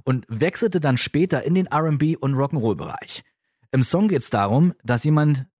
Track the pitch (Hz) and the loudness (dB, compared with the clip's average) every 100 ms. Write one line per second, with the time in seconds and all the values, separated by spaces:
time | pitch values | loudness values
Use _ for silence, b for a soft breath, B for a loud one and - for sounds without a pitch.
0 | - 127 - 113 165 - 226 175 147 123 | -4 -4 -4 -2 -2 0 -2 0 0 0
1 | - 147 185 135 - 185 180 147 160 143 | 0 0 0 0 0 0 0 -2 0 0
2 | 151 165 139 135 139 160 110 92 - - | 0 0 -2 0 -2 0 0 -2 -6 -12
3 | - - _ _ _ _ - 131 123 175 | -12 -14 _ _ _ _ -4 -2 0 2
4 | 208 147 - 107 101 127 175 - - 120 | 2 0 0 0 2 4 2 0 -2 0
5 | 151 151 151 139 131 | 2 2 4 0 -4